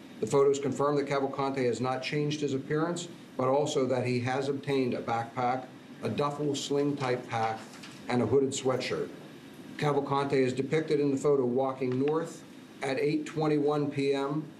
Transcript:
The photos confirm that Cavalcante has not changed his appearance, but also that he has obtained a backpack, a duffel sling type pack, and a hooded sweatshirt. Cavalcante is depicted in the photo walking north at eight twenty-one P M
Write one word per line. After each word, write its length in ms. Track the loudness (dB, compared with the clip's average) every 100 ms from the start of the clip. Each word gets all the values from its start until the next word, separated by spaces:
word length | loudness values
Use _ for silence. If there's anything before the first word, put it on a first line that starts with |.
| -16 -6
The 80 | 2
photos 320 | 4 6 4
confirm 340 | 2 0 2
that 140 | 2 2
Cavalcante 580 | 0 0 0 -2 0 0
has 140 | 0
not 240 | -2 -2
changed 360 | -2 -2 0 0
his 140 | 0
appearance, 540 | -2 0 0 0 -2 -6 -12 -10 -2
but 120 | 2
also 360 | 4 2 2
that 220 | 2 2 0
he 140 | 0
has 280 | 0 -2 -2
obtained 460 | -2 0 0 2
a 80 | -2
backpack, 600 | -2 -2 -2 -2 0 0 -6 -16 -18 -8
a 40 | -4
duffel 460 | 0 0 0 -2
sling 420 | -2 0 2 2 0
type 320 | 0 -2 -2
pack, 300 | -2 0 -2 -10 -16 -16 -12 -2
and 140 | 2
a 40 | 4
hooded 240 | 4 2
sweatshirt. 580 | 0 0 0 0 -2 -4 -8 -16 -18 -18 -18 -14 -4
Cavalcante 580 | 0 2 0 0 2
is 180 | 2 2
depicted 480 | 2 0 0 2 2
in 100 | 2
the 60 | 2
photo 280 | 4 4
walking 540 | 4 2 0 0 0 2
north 460 | 2 0 -2 -10 -16 -18 -18 -8
at 200 | -4 0
eight 260 | 2 0 -2
twenty-one 640 | 0 2 4 4 2 0
P 240 | 0 2
M 320 | 2 0 -2 -4 -10